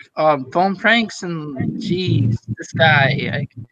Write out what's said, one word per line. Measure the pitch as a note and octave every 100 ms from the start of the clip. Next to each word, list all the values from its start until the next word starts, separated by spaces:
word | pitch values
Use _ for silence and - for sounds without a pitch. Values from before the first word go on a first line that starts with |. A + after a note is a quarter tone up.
| - -
um, | D#3 D3 C3
phone | - F#3 F#3+
pranks, | G#3 A3+ A3 -
and | F#3 E3+ D3+ C3+ - D#3
jeez, | - F3 F#3 - A2+ - - -
this | -
guy, | - D#3+ D3+ C3+ C3+ B2
like | C#3+ C3+ - A2